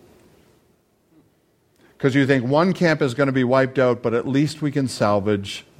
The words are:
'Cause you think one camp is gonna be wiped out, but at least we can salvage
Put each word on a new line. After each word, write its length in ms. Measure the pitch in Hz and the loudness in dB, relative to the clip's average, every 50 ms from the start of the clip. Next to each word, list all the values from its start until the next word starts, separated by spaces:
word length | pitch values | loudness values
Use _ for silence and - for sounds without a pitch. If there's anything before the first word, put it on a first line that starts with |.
| _ _ _ _ _ _ _ _ _ _ _ _ _ _ _ _ _ _ _ _ _ _ 160 156 _ _ _ _ _ _ _ _ _ _ _ _ _ _ _ - | _ _ _ _ _ _ _ _ _ _ _ _ _ _ _ _ _ _ _ _ _ _ _ _ _ _ _ _ _ _ _ _ _ _ _ _ _ _ _ -2
'Cause 160 | - 139 120 | -2 0 2
you 120 | 143 135 | 2 2
think 180 | 127 139 135 113 | 2 2 0 0
one 300 | 123 139 151 175 190 175 | 0 2 2 2 2 0
camp 260 | - 180 165 156 151 | 0 0 0 0 0
is 140 | 160 131 117 | -2 -2 0
gonna 180 | 135 139 139 131 | 0 0 0 0
be 120 | 131 127 | 0 0
wiped 340 | 120 131 131 131 127 - 143 | 2 2 2 0 0 0 0
out, 240 | 127 123 120 107 - | 0 0 0 0 -2
but 100 | 117 110 | -2 -2
at 160 | 120 - 135 | -2 -2 -2
least 320 | 127 139 151 143 - - | 0 0 0 -2 -2 -6
we 100 | 151 147 | -6 -4
can 180 | 127 143 135 117 | -4 -4 -4 -4
salvage 760 | - - 120 104 104 104 95 107 104 101 101 101 - - - _ _ | -4 -2 0 0 0 0 0 0 -2 -2 -4 -8 -12 -14 -16 _ _